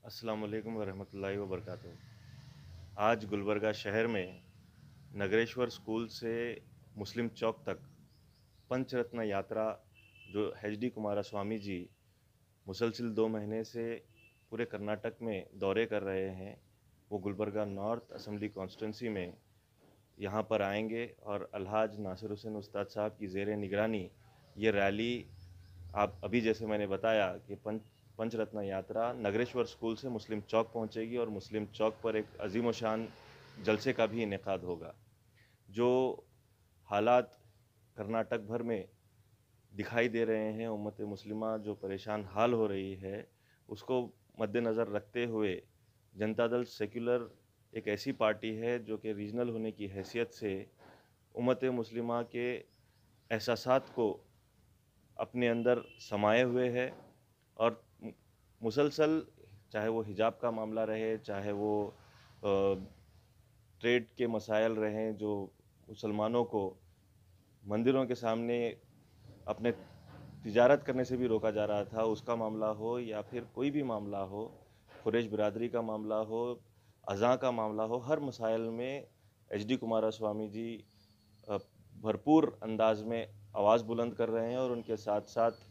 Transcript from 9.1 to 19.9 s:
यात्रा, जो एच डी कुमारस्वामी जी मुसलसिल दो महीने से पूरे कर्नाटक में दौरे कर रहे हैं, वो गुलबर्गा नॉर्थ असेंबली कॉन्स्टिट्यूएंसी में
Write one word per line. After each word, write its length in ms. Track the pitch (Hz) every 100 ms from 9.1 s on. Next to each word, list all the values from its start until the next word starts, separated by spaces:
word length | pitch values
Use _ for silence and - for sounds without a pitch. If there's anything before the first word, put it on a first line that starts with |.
| 120
यात्रा, 640 | 110 98 98 110 110 101 _ - - - -
जो 220 | 98 101 -
एच 140 | 104 107
डी 100 | 123
कुमारस्वामी 720 | 110 107 101 98 104 101 110
जी 320 | 101 90 90 _ _ _ _ _ _ _ -
मुसलसिल 420 | 95 117 110 120
दो 180 | 107 110
महीने 360 | 110 104 110
से 400 | 110 120 117 117 - _ - _ _
पूरे 140 | 113
कर्नाटक 500 | 117 107 104 107 113 -
में 240 | 117 98 -
दौरे 320 | 98 98 98 117
कर 160 | 107
रहे 260 | 98 95 95
हैं, 320 | 92 95 120 _ _ _ _ _
वो 60 | 101
गुलबर्गा 460 | 98 95 104 104
नॉर्थ 480 | 104 98 104 117 -
असेंबली 360 | - 104 104 104
कॉन्स्टिट्यूएंसी 600 | 98 95 - 110 104 120
में 280 | 101 90 - _ _ _ _ -